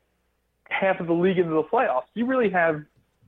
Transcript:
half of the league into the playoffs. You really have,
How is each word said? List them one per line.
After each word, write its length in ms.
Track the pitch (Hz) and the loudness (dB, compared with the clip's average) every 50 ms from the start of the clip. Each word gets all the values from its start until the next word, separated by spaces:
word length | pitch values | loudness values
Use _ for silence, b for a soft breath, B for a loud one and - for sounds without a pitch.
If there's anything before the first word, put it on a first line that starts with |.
| _ _ _ _ _ _ _ _ _ _ _ _ _ - | _ _ _ _ _ _ _ _ _ _ _ _ _ -8
half 300 | - - 196 190 185 190 | -6 -2 0 0 -2 -2
of 80 | 175 | -2
the 60 | 165 170 | -2 0
league 240 | 170 175 190 180 | 2 2 2 2
into 140 | 180 175 165 | 2 0 2
the 120 | 156 156 151 | 0 0 0
playoffs. 400 | - - 247 254 170 127 127 - - _ | 0 0 0 0 0 -2 -2 -4 -6 _
You 120 | 208 240 | -4 -2
really 240 | 254 262 254 233 196 | 0 0 0 0 2
have, 340 | 180 180 165 165 156 156 147 - _ _ _ _ _ _ _ | 2 2 2 0 0 -2 -8 -14 _ _ _ _ _ _ _